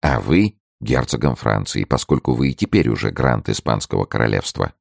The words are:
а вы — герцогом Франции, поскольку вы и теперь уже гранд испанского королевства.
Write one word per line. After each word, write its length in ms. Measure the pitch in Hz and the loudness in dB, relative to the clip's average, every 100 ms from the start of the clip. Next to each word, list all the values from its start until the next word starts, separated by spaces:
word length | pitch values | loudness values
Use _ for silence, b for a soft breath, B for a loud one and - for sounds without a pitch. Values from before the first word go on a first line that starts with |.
а 180 | 76 64 | 0 0
вы — 380 | 50 82 104 - _ _ | 2 2 2 -2 _ _
герцогом 560 | - 65 60 60 69 62 | -2 0 0 -2 0 0
Франции, 480 | 55 52 50 50 | -2 -2 -2 -4
поскольку 500 | 50 64 - 69 - | -2 -2 2 0 2
вы 160 | 60 69 | 0 0
и 40 | |
теперь 360 | 65 - 104 58 | 0 0 2 2
уже 200 | 53 52 | 0 -4
гранд 360 | - 64 57 - | 0 0 0 -2
испанского 560 | 52 - 53 - 50 | -4 -2 -2 -2 -4
королевства. 720 | 50 53 55 50 - - 50 - | -2 0 0 0 -4 -6 -6 -6